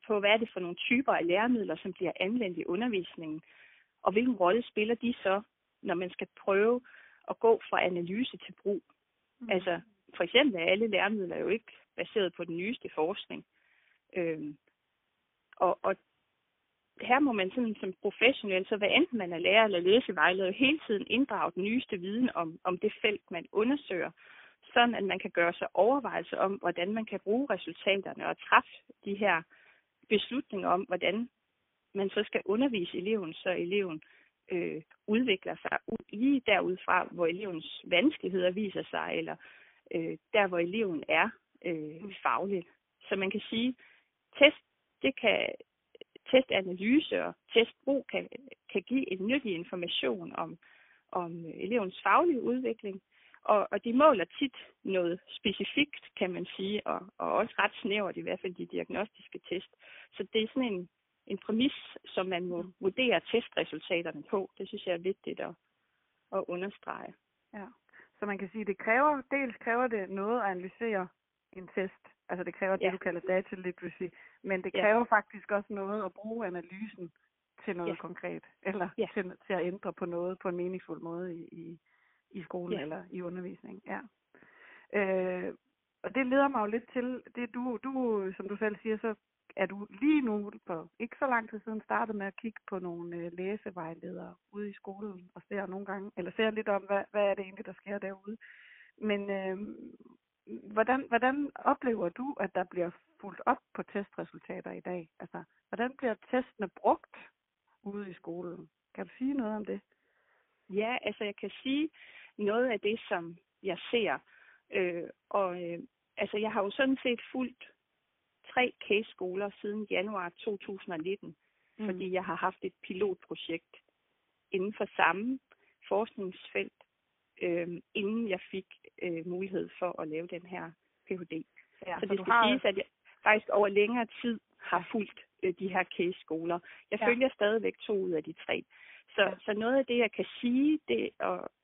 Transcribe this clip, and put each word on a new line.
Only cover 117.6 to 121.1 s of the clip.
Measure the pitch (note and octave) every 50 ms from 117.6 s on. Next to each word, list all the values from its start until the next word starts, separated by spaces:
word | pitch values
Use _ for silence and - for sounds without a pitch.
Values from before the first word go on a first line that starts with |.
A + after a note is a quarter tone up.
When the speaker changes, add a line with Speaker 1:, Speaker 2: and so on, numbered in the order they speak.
| - - _ _ _ _ _ _ _ _ _ _ _ _ _ _ _ - -
Speaker 1:
tre | B3+ B3 - - - -
case-skoler | - G#3 G#3 A3 - - - F#3 F3+ F3+ G3 G#3 G3+ - -
siden | - G#3 G#3 G#3+ G#3 -
januar | F#3+ F3+ F#3+ G#3+ G#3+ F#3+ F3+ F3+
to | - - - A3+ G3+
tusind | - - - G3 F#3+ - - F3
og | D#3+
nitten, | D#3+ F#3